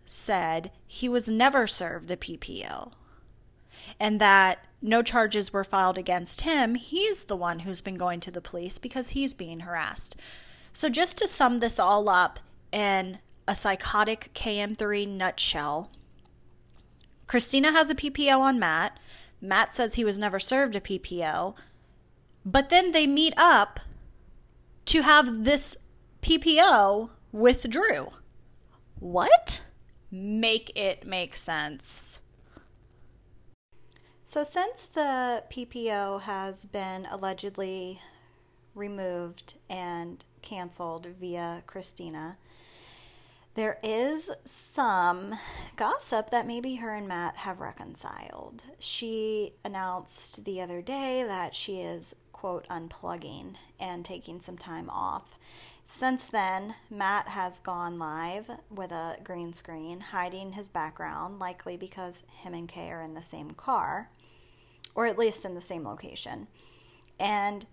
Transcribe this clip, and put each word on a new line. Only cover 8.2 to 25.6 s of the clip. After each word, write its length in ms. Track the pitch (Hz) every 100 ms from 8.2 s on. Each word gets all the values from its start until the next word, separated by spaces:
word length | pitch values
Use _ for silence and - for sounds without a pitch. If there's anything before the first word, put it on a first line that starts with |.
to 100 | 170
the 100 | 175
police 380 | - 175 175 -
because 320 | 247 262 240
he's 240 | 277 269
being 260 | - 170 165
harassed. 560 | 175 170 151 - - - - - - - -
So 180 | - 311
just 260 | 240 359 -
to 100 | 403
sum 300 | - 262 240
this 220 | 233 -
all 260 | 185 208 208
up 280 | 180 175 - - - -
in 480 | 208 202 190 185 185 - - -
a 60 |
psychotic 760 | 202 208 190 - 208 214 220 -
K 260 | - 226 208
M 140 | 208
three 320 | 214 208 208 202
nutshell, 840 | 196 185 - - 160 147 151 190 - - - - _ - - _ - - - - _ -
Christina 460 | 247 - 269 302
has 180 | 320 302
a 40 |
P 160 | 285 294
P 200 | 277 277
O 100 | 269
on 180 | 269 254
Matt. 400 | 180 160 185 - - - - -
Matt 340 | 190 190 220
says 200 | - 233
he 100 | 240
was 140 | 220 196
never 200 | 208 190
served 380 | - 262 277 202
a 40 |
P 180 | - 185
P 260 | - 175
O. 300 | 160 - 180 - - - _ _ _ _ _ _
But 240 | 196 247 269
then 240 | 349 370
they 140 | 320 302
meet 280 | 285 320 -
up 440 | 349 262 202 - - - - - - - - - _ - -
to 160 | 320
have 420 | 277 302 254 226
this 320 | 220 285